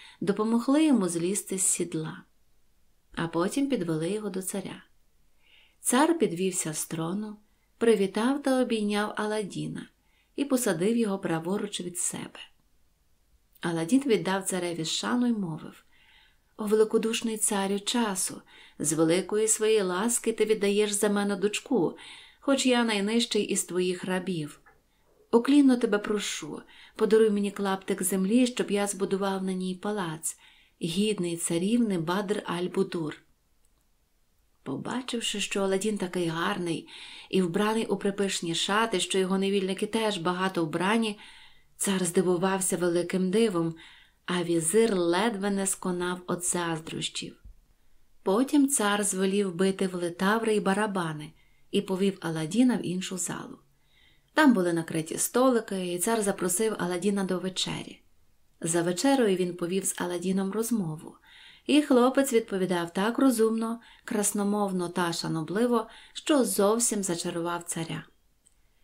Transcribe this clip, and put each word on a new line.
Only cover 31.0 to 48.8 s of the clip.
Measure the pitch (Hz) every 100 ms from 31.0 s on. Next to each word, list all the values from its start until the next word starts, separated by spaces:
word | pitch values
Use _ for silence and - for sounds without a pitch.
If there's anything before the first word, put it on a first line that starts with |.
| 214 208 175 165
царівни | - 170 190 240 226 185
Бадр | 160 185 196 202 -
аль-Будур". | 175 180 185 190 175 151 - _ _ _ _ _ _ _ _ _ _ _ _ _ _
Побачивши, | - 135 139 247 254 240 - 208
що | 196 208
Аладдін | 196 190 208 202
такий | 180 180 170
гарний | 165 180 208 175 160 - - - - -
і | 190
вбраний | 180 185 214 220 226
у | 190
припишні | 202 196 196 - 170
шати, | 165 - 202 226 185
що | - 196
його | 185 190
невільники | 196 202 185 190 208
теж | 226 220 190
багато | 170 180 190 185
вбрані, | 160 160 185 226 220 208 - - - - _ -
цар | - 190
здивувався | 180 180 180 175 190 190 185 180
великим | 175 170 175 185 185
дивом, | 208 226 175 165 165 - - _ _ -
а | 180
візир | 170 170 160 214 226 196
ледве | 170 175 226 196 202
не | 196 190
сконав | - 190 180 180 180 -
від | 175
заздрощів. | - 175 170 160 160 - 156 - - - - - _ _ _ - _ -
Потім | - 196 269 294 269
цар | -